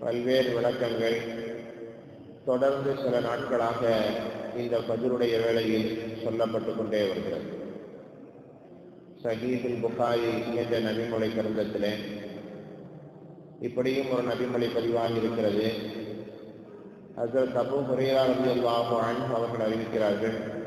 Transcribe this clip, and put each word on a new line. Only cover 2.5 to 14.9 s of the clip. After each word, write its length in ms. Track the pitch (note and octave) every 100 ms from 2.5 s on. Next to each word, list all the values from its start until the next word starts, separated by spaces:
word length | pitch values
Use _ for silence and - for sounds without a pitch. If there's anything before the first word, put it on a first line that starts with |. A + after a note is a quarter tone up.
| B2+ C#3 C#3 C#3 C3+
சில 160 | C3 A#2+
நாட்களாக 840 | A#2 A#2+ C3+ A#2+ A#2 A#2 A#2 A2 G#2+ A2+ A2 - - B2
இந்த 220 | A#2+ A2+
ஃபஜ்ருடைய 680 | A#2 A#2 B2 B2 A#2+ A2+
வேளையில் 720 | A2+ A2+ A2 A2 A2 A2 A2+ A2+
சொல்லப்பட்டு 520 | A2+ A2+ A2+ A#2+ A2+ G#2
கொண்டே 320 | G#2+ G#2+ G2+
வருகிறது. 540 | F2+ - D#2+ C2+ - - - - - - - - - - - - - - - - -
சஹீஹுல் 640 | A#2+ A2 B2 B2 B2+ A#2 A2+
புகாரி 680 | A#2 A#2+ A#2+ A#2 A2+ A#2
என்ற 260 | A#2 A#2 A2+
நபிமொழி 480 | A2 A2 A#2 A2+ A2
கிரந்தத்திலே 640 | A2+ G#2+ G#2+ G#2 G2+ G#2 G#2+ - - - - - - - - - - - - - - - -
இப்படியும் 500 | A#2+ B2+ B2+ C3+ C3
ஒரு 120 | B2+
நபிமொழி 440 | A#2+ A#2 B2 A#2+ A2+
பதிவாகி 500 | A2+ A#2